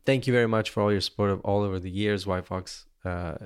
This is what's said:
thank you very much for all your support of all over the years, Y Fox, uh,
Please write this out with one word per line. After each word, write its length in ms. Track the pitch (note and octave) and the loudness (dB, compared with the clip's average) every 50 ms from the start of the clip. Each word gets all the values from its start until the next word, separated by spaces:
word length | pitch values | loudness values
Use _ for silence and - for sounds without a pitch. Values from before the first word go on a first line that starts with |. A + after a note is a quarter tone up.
| _ | _
thank 220 | - C3+ C3 A#2 C3 | 2 2 2 2 4
you 60 | B2 | 4
very 160 | B2 A#2 A2+ | 4 4 4
much 200 | A2+ A2 G#2+ - | 2 2 0 0
for 140 | - - G#2 | 0 0 2
all 80 | G#2 | 2
your 80 | G#2 G2 | 2 2
support 300 | - - - - G2+ G2+ | 0 -2 -2 0 0 0
of 100 | G2 F2+ | 0 0
all 220 | - G2+ G2+ G#2 G#2 | 0 0 2 2 2
over 160 | G2+ F#2+ F#2 | 0 -2 -4
the 100 | F2 F#2 | -4 -6
years, 380 | F2+ G2 G#2+ G#2 G#2 G2 F2+ G2 | -4 -2 0 0 0 0 -2 -2
Y 140 | F#2 F2+ | -2 -2
Fox, 460 | F2 - F#2+ F#2 F2 - - - - - _ _ - | -4 -4 -6 -8 -6 -10 -14 -16 -18 -20 _ _ -6
uh, 300 | F#2 F2+ F2 F2+ E2 D2+ - - | -6 -4 -4 -4 -6 -8 -8 -10